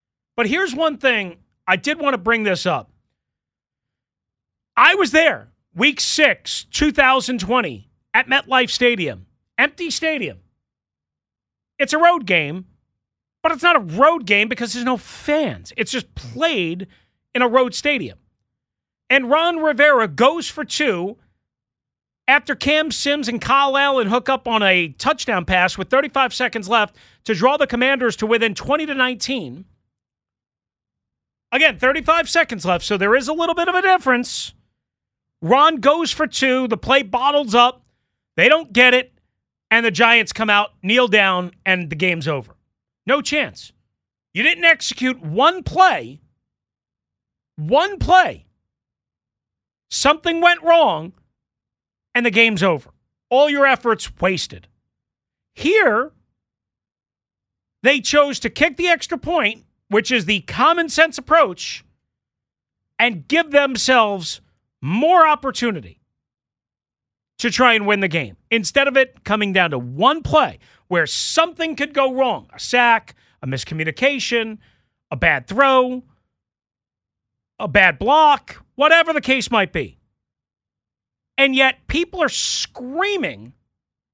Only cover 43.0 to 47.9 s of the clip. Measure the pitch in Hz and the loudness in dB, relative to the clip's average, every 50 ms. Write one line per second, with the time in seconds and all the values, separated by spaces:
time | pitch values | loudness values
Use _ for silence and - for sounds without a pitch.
43 | - 208 254 294 254 - 285 302 269 160 - - - - _ _ _ _ _ _ | -4 -2 0 0 0 -2 -4 -4 -4 -4 -8 -14 -20 -20 _ _ _ _ _ _
44 | _ _ _ _ _ _ - 175 240 311 349 339 349 330 330 - - - - - | _ _ _ _ _ _ -6 -2 -2 -2 0 0 2 2 2 0 -2 -8 -6 -4
45 | 247 254 254 254 - 156 151 202 262 320 370 370 294 - - 330 370 370 269 165 | -2 -4 -4 -4 -8 -6 0 2 2 2 2 0 -6 -4 2 4 4 4 4 0
46 | 120 117 139 151 _ _ _ _ _ _ _ _ _ _ _ _ _ _ _ _ | -6 -10 -16 -20 _ _ _ _ _ _ _ _ _ _ _ _ _ _ _ _
47 | _ _ _ _ _ _ _ _ _ _ _ - 151 156 226 294 349 403 | _ _ _ _ _ _ _ _ _ _ _ -10 -4 0 2 2 2 0